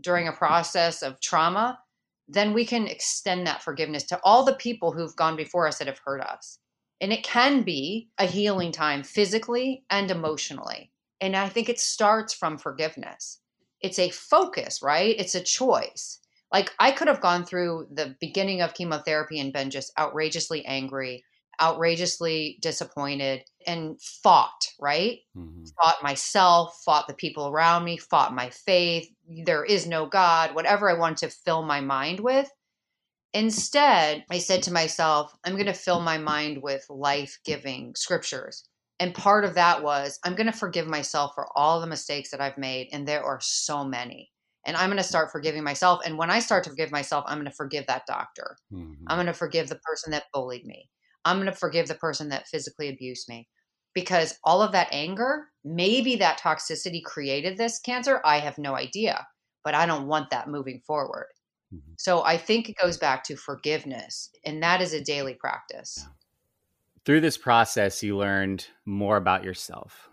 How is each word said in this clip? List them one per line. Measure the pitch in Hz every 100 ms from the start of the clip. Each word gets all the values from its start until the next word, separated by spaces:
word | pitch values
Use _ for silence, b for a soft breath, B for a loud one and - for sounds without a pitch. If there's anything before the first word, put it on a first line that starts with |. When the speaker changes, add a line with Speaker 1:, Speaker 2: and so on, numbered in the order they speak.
Speaker 1:
during | 180 175 165
a |
process | - 156 165 160 185 170 160
of | 139 139
trauma, | - 170 165 196 240 247 _ _ _ _ -
then | 196 208
we | 214
can | 233 240 202
extend | - - - 190 180 170
that | -
forgiveness | - 143 151 147
to | - 175
all | 190 240
the | 269
people | 269 240 233 170
who've | 160 160 -
gone | 160 160
before | 151 175 156
us | 143
that | 139
have | -
hurt | 139 135
us. | - - - - _ _ _ -
And | 196
it | 220
can | - 240 269 277
be | 214 147 143 220 - -
a |
healing | 185 185 208 190 170
time | 160 151 143
physically | 139 - 196 220 220 240 262 262 -
and | 196 196
emotionally. | 175 156 143 - 139 - - - _ _ -
And | 190 190
I | 196
think | 233 226
it | 233
starts | - - 208 220 220
from | - 165 151
forgiveness. | 151 143 156 143 - - - - _ _ _ _
It's | 190 185
a | 180
focus, | - - 311 370 - - -
right? | 139 156 208 220
It's | 180
a | 180
choice. | 180 - 254 185 - - - - _ _ _
Like, | 196 196 -
I | 240
could | 277 302
have | -
gone | 180 175
through | 175 180 175 165 -
the | 143 143 131
beginning | 160 190 196 185
of | 170
chemotherapy | - 175 151 160 151 151 156
and | 135
been | 139 135
just | 135 - -
outrageously | 147 151 156 165 - 156
angry, | - 135 135 135 131 123 _ _ _ -
outrageously | 165 160 165 170 175 - 165 160 151 -
disappointed, | 165 151 160 143 139 139 135 131 - _ -
and | 170 156 -
fought, | - - 202 156 117 - - -
right? | 143 156 208 - _ 90
Speaker 2:
Mm-hmm. | 82 82 80 -
Speaker 1:
Fought | 165 -
myself, | 143 139 - 208 185 175 165 -
fought | - 151 147
the |
people | - 156 151 143
around | 151 170 175
me, | 170 170
fought | - 156 123
my | 123 123
faith. | - - 180 175 165 165 _ 165
There | 165 165 151
is | 151 196 160
no | 165 151
God, | 196 175 165 160
whatever | 151 160 202 202
I | 170
want | 165 156
to | 160
fill | - 180 160
my | 156 143
mind | 135 135 147 185
with. | 240 269 277 _ _ _ _ _ _ _ _
Instead, | 214 220 220 - 285 285 196 151 151 -
I | 180
said | 175 185
to | 180
myself, | 175 160 - 160 151 147 _
"I'm | 180 196
gonna | 202
fill | 180 180 175
my | 165 156
mind | 151 151 151 139
with | 143 135 -
life-giving | 139 139 143 139 - - 143 139 127 120
scriptures." | - - 170 - 131 - - - _ _ -
And | 180
part | 180 202 208
of | 202
that | 170 175 165
was, | 147 143 143 -
"I'm | 180
gonna | 185 226
forgive | 220 190 170 160
myself | 151 139 151 143
for | - 135 147
all | 151 165
the | 165
mistakes | 151 - 143 139
that | 139
I've | 139 139
made, | 131 131 127
and | 147 143
there | 147
are | 135 131
so | - - - 147
many. | 139 123 123 - - _ _ _ -
And | 165
I'm | 185
gonna | 196
start | 180 175 156
forgiving | 156 156 151
myself. | 147 139 185 170
And | 170 156
when | 165
I | 220
start | 233 196
to | 156
forgive | 139 143
myself, | 147 139 147 139
I'm | 151
gonna | 143
forgive | - 139 143 135
that | 131 -
doctor. | - - - - - -
Speaker 2:
Mm-hmm. | 95 80 73 82
Speaker 1:
I'm | 165
gonna | 175
forgive | 165 160 160 139
the | 151
person | 160 151 160
that | 147 -
bullied | 139 127 123 -
me. | - - _ _ _
I'm | 165 190
gonna | 196
forgive | - 170 165 156
the |
person | 160 160 139 151
that | 135 -
physically | 156 139 - 143
abused | 135 127 123 -
me." | 117 117 _ _ _ _
Because | 180 180 180 160 -
all | 151 180
of | 208
that | 185 -
anger, | 143 160 196 254 302 - _
maybe | 143 170 190 254 262 233
that | 170 -
toxicity | 170 156 - 156 - 170
created | - 160 139 139 175 190
this | 233 226
cancer. | - 247 254 269
I | 156 147
have | 147 -
no | 143
idea, | 135 131 196 220 135 - _ _ _
but | 151
I | 147
don't | 170 151 139
want | 156 143
that | 123 139
moving | 143 131 123 -
forward. | 151 131 - - _ _ _ _
Speaker 2:
Mm-hmm. | 85 73 82
Speaker 1:
So | 185 175
I | - 170
think | - 226 226
it | -
goes | 180 165
back | 151 131
to | - 139
forgiveness, | - 135 147 151 147 120 - - - _ 156
and | 151
that | 170 180
is | 180
a | 156
daily | 143 143 135
practice. | 123 139 - - - - -
Speaker 2:
Yeah. | 71 71 _ _ _ _ _ _ _ _
Through | - 156
this | 156 -
process, | 127 117 110 117 98 -
you | 104 98
learned | 101 98 95 95 - _ -
more | 101 101 104
about | 92 92
yourself. | 95 90 - 85 - - -